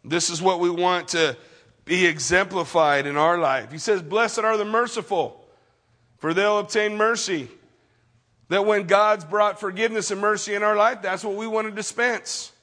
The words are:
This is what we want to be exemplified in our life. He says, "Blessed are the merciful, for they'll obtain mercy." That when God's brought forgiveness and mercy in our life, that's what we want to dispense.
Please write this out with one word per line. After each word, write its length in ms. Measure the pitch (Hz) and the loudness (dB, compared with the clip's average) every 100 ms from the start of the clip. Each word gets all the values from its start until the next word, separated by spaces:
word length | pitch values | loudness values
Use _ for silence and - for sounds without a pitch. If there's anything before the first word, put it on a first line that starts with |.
This 280 | 113 170 165 | -2 -2 -2
is 100 | 165 | 0
what 180 | 190 175 | 0 2
we 120 | 175 | 0
want 380 | 175 180 180 - | 2 0 0 -2
to 280 | 170 156 123 - - _ _ | 0 0 0 -14 -20 _ _
be 220 | - 180 175 | -4 2 2
exemplified 1000 | 156 131 180 190 190 156 170 151 143 143 | 0 0 2 2 -4 0 2 4 2 0
in 120 | 147 | 2
our 180 | 160 175 | 2 2
life. 340 | 151 131 113 | 0 -2 -4
He 60 | 151 | -8
says, 240 | 220 202 | -2 -2
"Blessed 380 | 151 208 226 - | 0 0 0 0
are 180 | 220 220 | 0 0
the 80 | |
merciful, 800 | 208 220 240 226 - 190 135 - _ _ _ _ _ _ _ _ | 0 0 0 -4 -4 -4 -4 -8 _ _ _ _ _ _ _ _
for 160 | 156 | -2
they'll 260 | 170 208 208 | 0 2 0
obtain 380 | - 214 214 208 | 0 -2 -2 0
mercy." 540 | 220 226 - 170 127 - _ _ _ _ _ _ _ _ _ | 0 0 -2 -4 -6 -16 _ _ _ _ _ _ _ _ _
That 160 | 190 | 0
when 220 | 208 208 180 | 2 2 4
God's 400 | 196 214 214 156 | 4 6 2 -2
brought 340 | 208 208 190 | 0 0 0
forgiveness 500 | 202 185 220 220 196 | -8 -2 -2 -2 -4
and 80 | 196 | -2
mercy 360 | 208 208 208 | 0 0 -2
in 80 | 202 | 0
our 120 | 214 | 2
life, 280 | 208 220 233 | 4 2 2
that's 200 | 190 190 | -4 -4
what 120 | 214 | -4
we 120 | 202 220 | -6 -4
want 220 | 220 214 | -4 -4
to 60 | |
dispense. 760 | 208 196 - 240 220 - - - _ | -8 -8 -2 -2 -2 -6 -12 -12 _